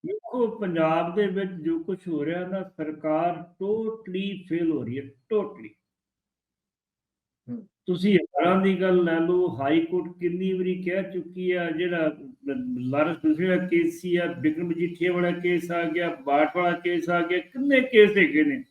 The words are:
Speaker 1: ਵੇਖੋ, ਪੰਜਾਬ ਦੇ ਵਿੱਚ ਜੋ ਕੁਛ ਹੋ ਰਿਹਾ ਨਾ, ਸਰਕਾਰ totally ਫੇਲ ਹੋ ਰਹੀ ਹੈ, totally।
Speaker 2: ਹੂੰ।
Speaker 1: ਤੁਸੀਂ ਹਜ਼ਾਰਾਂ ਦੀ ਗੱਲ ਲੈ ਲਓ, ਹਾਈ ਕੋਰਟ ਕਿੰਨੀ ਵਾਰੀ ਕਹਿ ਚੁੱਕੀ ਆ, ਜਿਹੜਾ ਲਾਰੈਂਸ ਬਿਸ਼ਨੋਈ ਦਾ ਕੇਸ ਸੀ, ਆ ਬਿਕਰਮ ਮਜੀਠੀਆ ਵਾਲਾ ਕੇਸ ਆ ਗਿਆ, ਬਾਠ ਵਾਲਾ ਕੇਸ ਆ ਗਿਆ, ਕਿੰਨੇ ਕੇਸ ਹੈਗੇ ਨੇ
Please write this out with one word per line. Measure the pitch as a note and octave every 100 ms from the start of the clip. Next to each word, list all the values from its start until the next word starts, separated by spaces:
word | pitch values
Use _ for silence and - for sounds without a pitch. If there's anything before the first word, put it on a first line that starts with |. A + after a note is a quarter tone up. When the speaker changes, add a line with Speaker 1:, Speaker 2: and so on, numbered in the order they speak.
| E4
Speaker 1:
ਵੇਖੋ, | G#4+ E5+ B3+ A3+
ਪੰਜਾਬ | G#3 G3 E3 D#3+ E3 F3 F#3
ਦੇ | G3+
ਵਿੱਚ | F#3 F#3+
ਜੋ | F3+ D#3 E3
ਕੁਛ | E3 F#3+ F3+
ਹੋ | D#3 D3
ਰਿਹਾ | F3 F3+
ਨਾ, | F#3+
ਸਰਕਾਰ | F#3 - D#3 - D#3 D#3 F3 E3 E3 _
totally | G3 A3 A3 A3 - F#3 G3 G3 -
ਫੇਲ | E3 E3
ਹੋ | D3
ਰਹੀ | A#2 C3
ਹੈ, |
totally। | C#3 _ _ G#3+ G3 - A2+ _ _ _ _ _ _ _ _ _ _ _ _ _ _ _ _ _ -
Speaker 2:
ਹੂੰ। | A#3 - _ -
Speaker 1:
ਤੁਸੀਂ | F3+ G3 F#3
ਹਜ਼ਾਰਾਂ | - - E3+ F#3+
ਦੀ | F#3+ F#3
ਗੱਲ | F#3+ F3+
ਲੈ | E3+ E3
ਲਓ, | E3+ F3+ F3+ A#2
ਹਾਈ | C#3 D#3+ E3
ਕੋਰਟ | F3+ E3 F3
ਕਿੰਨੀ | F3 F3+ F#3+
ਵਾਰੀ | F#3 F#3 F3+
ਕਹਿ | F3 F#3+ F#3+
ਚੁੱਕੀ | F#3 E3+ F3+ F3+
ਆ, | F3+ E3+
ਜਿਹੜਾ | D#3 F3 F3 D#3 D3+ C3+ - C#3 C3 B2+ B2
ਲਾਰੈਂਸ | B2+ C#3+ D#3+ D#3+
ਬਿਸ਼ਨੋਈ | D#3+ D#3 F#3 F3+
ਦਾ | F3+
ਕੇਸ | E3+ E3 -
ਸੀ, | F3+ F3
ਆ | E3+
ਬਿਕਰਮ | C3 D3+ D#3 F3+
ਮਜੀਠੀਆ | D#3+ F3 F3 F3+
ਵਾਲਾ | F3 F3
ਕੇਸ | F3 F3 F3 E3+
ਆ | E3+
ਗਿਆ, | E3+ D#3+ E3+ -
ਬਾਠ | C#3 D3 D3+ F3
ਵਾਲਾ | F3 E3+
ਕੇਸ | F3 F3 E3+
ਆ | F3
ਗਿਆ, | E3 F3+
ਕਿੰਨੇ | - B3+ C#4+ C4+
ਕੇਸ | B3+ A3 G#3 G3
ਹੈਗੇ | D#3 D3
ਨੇ | D3 C3 -